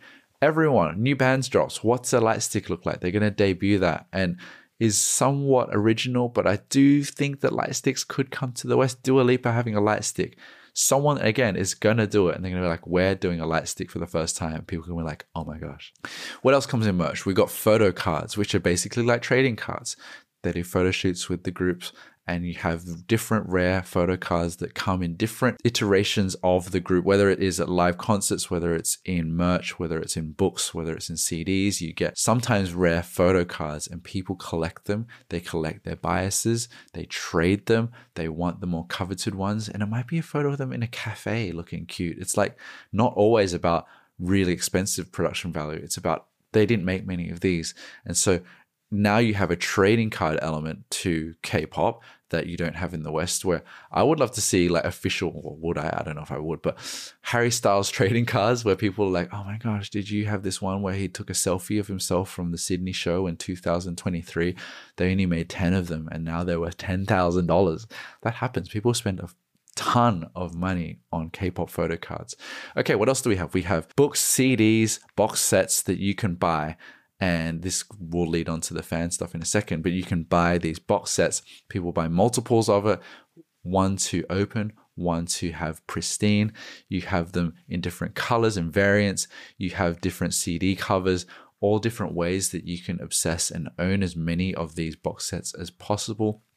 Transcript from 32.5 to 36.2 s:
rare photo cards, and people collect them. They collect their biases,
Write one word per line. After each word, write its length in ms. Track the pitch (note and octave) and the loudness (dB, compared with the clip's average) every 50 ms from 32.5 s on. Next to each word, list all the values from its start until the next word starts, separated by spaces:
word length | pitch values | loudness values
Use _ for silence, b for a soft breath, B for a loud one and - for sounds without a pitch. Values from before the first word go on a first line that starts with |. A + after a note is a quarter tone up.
| A2+ G2+ F#2+ F2 E2+ | 0 0 0 0 0
rare 300 | F2+ F2+ E2+ E2 F2 F2 | 2 2 2 2 2 -2
photo 420 | - - - F2+ F2+ F#2 F2+ F2 | -4 0 2 4 4 4 4 2
cards, 420 | F2 - - D#2+ D2+ D2+ D#2 - | 0 -4 -8 -6 -6 -6 -8 -10
and 160 | - F2 F2 - | -10 -12 -14 -14
people 320 | - - G2 F2+ - F#2+ | -8 -8 -8 -6 -6 -8
collect 500 | - - - F2+ E2+ E2 E2 - - - | -8 -6 -6 -4 -4 -4 -4 -6 -8 -6
them. 200 | - G2+ A2 A#2+ A#2+ B B B B | -4 -4 -4 -4 -8 B B B B
They 100 | F2+ E2+ | -8 -8
collect 440 | - - - E2 D#2 D#2+ - - - | -6 -4 -4 -4 -4 -4 -6 -8 -10
their 120 | E2+ E2+ | -10 -10
biases, 720 | - - E2 F2+ F#2 | -6 -2 -2 0 0